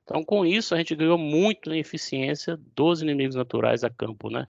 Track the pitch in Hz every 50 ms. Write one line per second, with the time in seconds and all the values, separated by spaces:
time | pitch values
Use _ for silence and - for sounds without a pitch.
0 | _ - - 160 160 - 208 208 180 165 190 226 214 - 175 165 165 - 160 151
1 | 160 165 175 165 156 147 151 160 196 220 214 - - 160 160 160 143 - - 156
2 | - - 139 135 135 139 151 151 - 175 170 156 - - - - 147 170 175 156
3 | 156 151 143 139 135 135 131 127 123 123 - 117 113 117 117 117 123 117 120 -
4 | 113 113 107 104 - 110 117 120 131 - _